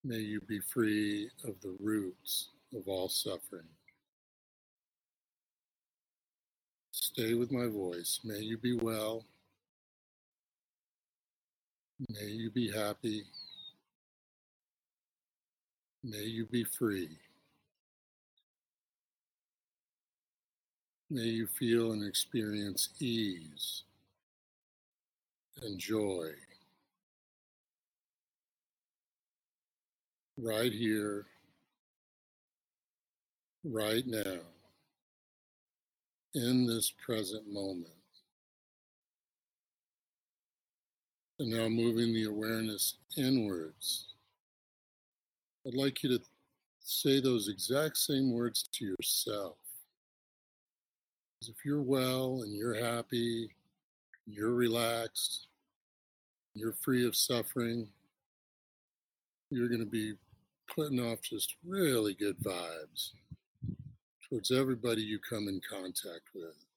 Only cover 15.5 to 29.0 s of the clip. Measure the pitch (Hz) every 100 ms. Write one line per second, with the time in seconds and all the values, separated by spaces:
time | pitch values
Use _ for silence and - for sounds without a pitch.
15.5 | _ _ _ _ _ 123 104 107 113 110
16.5 | 120 110 - 113 95 80 78 - _ _
17.5 | _ _ _ _ _ _ _ _ _ _
18.5 | _ _ _ _ _ _ _ _ _ _
19.5 | _ _ _ _ _ _ _ _ _ _
20.5 | _ _ _ _ _ _ 139 117 113 110
21.5 | - 120 117 113 107 101 - - 117 107
22.5 | 104 101 90 - - 131 113 104 87 78
23.5 | 73 - - - _ _ _ _ _ _
24.5 | _ _ _ _ _ _ _ _ _ _
25.5 | - 113 92 95 110 104 92 80 73 -
26.5 | - _ _ _ _ _ _ _ _ _
27.5 | _ _ _ _ _ _ _ _ _ _
28.5 | _ _ _ _ _